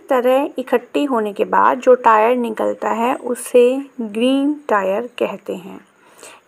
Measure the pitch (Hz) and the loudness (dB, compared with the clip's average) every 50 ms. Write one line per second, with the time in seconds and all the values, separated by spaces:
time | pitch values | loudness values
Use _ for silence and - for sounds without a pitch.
0 | - - 277 254 240 254 254 269 285 294 - - 254 - 254 233 - - - 285 | -4 -2 -2 0 2 2 2 2 0 -2 -6 -8 -6 -2 -2 -2 -2 -2 -4 -4
1 | 294 277 254 226 214 208 202 214 208 185 185 190 196 226 277 254 - 262 247 247 | -2 -2 -2 -2 -2 -4 -4 -4 -4 0 2 2 4 2 2 2 4 4 4 6
2 | 247 233 220 214 214 233 254 247 240 226 220 220 214 208 208 202 214 214 214 220 | 6 4 4 6 4 2 2 0 -2 -4 -4 -4 -4 -4 -4 -4 -4 -6 -4 -2
3 | 233 247 269 - 247 247 247 240 - - - 247 240 247 262 269 277 269 _ - | -2 -4 -4 -4 -6 -8 -8 -8 -6 2 4 4 4 4 2 0 -6 -10 _ -10
4 | 233 214 202 226 240 254 269 277 277 285 294 294 - - 214 202 190 190 196 214 | -10 -8 -4 -2 0 0 2 2 0 0 -2 -4 -4 -2 -2 -2 0 -2 -4 -4
5 | 240 240 - - 233 202 202 190 - - 190 190 175 190 190 - _ _ _ _ | -6 -8 -6 -6 -6 -6 -6 -10 -10 -12 -12 -12 -12 -16 -18 -20 _ _ _ _
6 | _ _ _ - - - - - - | _ _ _ -20 -20 -20 -20 -18 -10